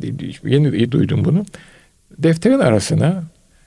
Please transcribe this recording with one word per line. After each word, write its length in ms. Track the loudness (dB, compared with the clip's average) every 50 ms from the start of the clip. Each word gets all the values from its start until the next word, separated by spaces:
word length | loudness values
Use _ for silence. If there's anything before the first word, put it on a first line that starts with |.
| -8 -8 -8 -8 -10 -12 -12 -10 -4
yeni 480 | 0 2 2 2 2 2 0 -2 0 0
duydum 320 | 0 0 0 0 0 0
bunu. 220 | 2 0 0 -2 -4 -12 -20 -20 -20 -20 -20 _ _ _ _ _ _ -14 -2
Defterin 400 | 0 0 0 2 2 2 2 2
arasına 680 | 2 2 2 2 0 0 0 0 2 0 0 -2 -6 -14 _ _ _ _ _ _ _